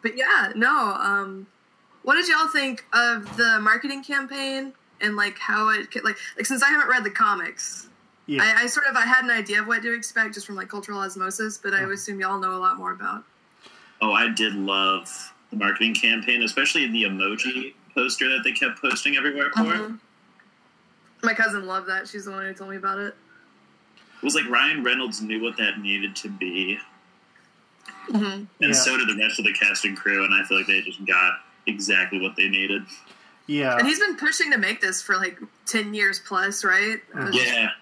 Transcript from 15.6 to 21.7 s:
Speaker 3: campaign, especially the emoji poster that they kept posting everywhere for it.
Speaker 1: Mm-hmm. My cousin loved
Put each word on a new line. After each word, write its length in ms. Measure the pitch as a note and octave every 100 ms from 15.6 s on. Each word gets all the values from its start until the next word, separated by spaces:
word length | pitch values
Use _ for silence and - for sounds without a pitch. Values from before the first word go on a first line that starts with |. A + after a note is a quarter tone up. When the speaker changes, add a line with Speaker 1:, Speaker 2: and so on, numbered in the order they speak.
| G2+ G2+ A2+
Speaker 3:
campaign, 480 | A2 A#2 A2+ G#2+ A#2+
especially 460 | A2+ - - E3 C3
the 160 | A2+
emoji 680 | G#2 G2 F#2+ A2 B2+ B2+ B2+ - _
poster 340 | - B2+ - C3
that 140 | C3
they 100 | A#2
kept 280 | A#2 C3 A#2
posting 340 | C#3 A#2 C#3+ C#3
everywhere 340 | C#3+ C#3+ C#3+
for 100 | G#3+ A3
it. 60 | -
Speaker 1:
Mm-hmm. 160 | G#3+ A3+ _ _ _ _ _ _ _ _ _ _ _ _
My 120 | A#3
cousin 340 | A3 A3 G3+
loved 200 | F#3